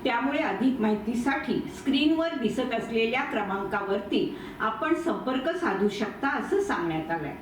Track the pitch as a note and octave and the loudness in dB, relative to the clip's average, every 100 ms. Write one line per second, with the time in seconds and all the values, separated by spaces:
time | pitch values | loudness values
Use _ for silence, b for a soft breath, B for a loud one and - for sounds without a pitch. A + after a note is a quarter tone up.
0 | C4 B3 C4+ D4 D#4+ F#4+ C4 A#3+ G#3+ G#3 | 2 2 2 0 0 2 2 4 2 2
1 | G#3+ B3 - D4+ B3+ - - - C#4 C#4 | 0 0 0 0 0 -2 -2 -4 0 4
2 | D#4 D#4+ E4 E4+ A3 - B3 A3+ G#3 A3+ | 4 4 2 0 -2 0 0 -2 0 2
3 | A3+ B3+ C#4+ A3 G3+ G3 G3+ G3+ G3 G3 | 2 2 0 -2 -2 -2 -2 -2 0 -2
4 | - G#3 - B B B A3 - D#4 E4 | 2 0 0 B B B -2 -2 0 0
5 | E4+ G3 - C4 D4+ F4 - F#3+ G#3 - | 0 -2 -2 -2 0 -2 -2 2 0 0
6 | G#3+ - C#4 C#4+ - G4 - - E3+ D#3+ | -4 -2 -2 -2 0 0 2 0 0 -2
7 | D#3 D#3+ C#3+ C3 | -2 -4 -4 -8